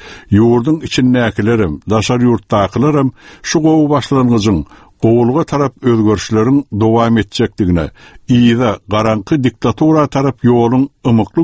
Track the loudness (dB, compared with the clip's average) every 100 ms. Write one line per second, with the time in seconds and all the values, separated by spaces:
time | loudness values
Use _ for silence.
0 | -20 -20 -2 2 4 2 0 -4 -4 -2
1 | 0 0 -2 -2 -2 0 -2 -6 -4 -2
2 | 0 0 0 0 -2 -2 -2 -2 -2 0
3 | -2 -4 -16 -18 -6 -2 2 2 2 -2
4 | 0 0 2 2 0 -2 -4 -14 -20 _
5 | 0 2 2 0 -2 -2 -2 -2 0 2
6 | 2 0 -2 -2 2 0 -2 -2 0 2
7 | 2 0 -2 -4 -4 -2 -2 0 -4 -10
8 | -20 -20 -2 2 2 2 0 -4 -4 -2
9 | 0 -2 -2 -2 -2 -2 -4 0 0 2
10 | 0 -2 -4 -2 0 2 2 0 -2 -4
11 | -2 0 0 -2